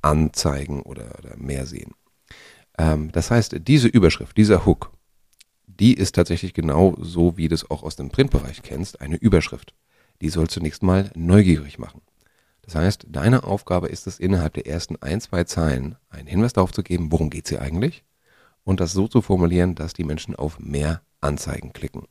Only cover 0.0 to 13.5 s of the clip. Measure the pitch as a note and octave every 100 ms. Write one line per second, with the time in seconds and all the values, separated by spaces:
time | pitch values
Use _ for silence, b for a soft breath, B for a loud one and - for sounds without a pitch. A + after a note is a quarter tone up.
0 | D2+ D2+ D#2 - D#2+ C#2 D2 C#2+ - -
1 | A1 - - - C2+ C2+ C2 - - -
2 | _ _ B B B B B - D#2+ D#2
3 | D2+ E2 - A#2+ A2 - E2 D3+ A#2+ A#2+
4 | F2 - - - G#2+ F#2 F2 - - -
5 | _ _ _ _ _ _ _ F#2 G#2+ -
6 | F#2+ - F2 E2+ F#2 - D#2+ C#2+ F#2 -
7 | E2 F2 F2 E2+ D#2+ D#2+ - D2+ D#2+ -
8 | C#2 - C#3 C#2 C2+ - - C2+ F#2+ -
9 | C#2 E2 A2 F#2 - - - _ _ _
10 | _ _ D#2 E2+ D#2 - D#2 - F#2+ F#2+
11 | F#2+ E2 E2 G2 F#2+ D2+ C#2+ - A#1 -
12 | _ _ _ _ _ _ - D#2+ F2+ G#2
13 | - - E2 B2+ -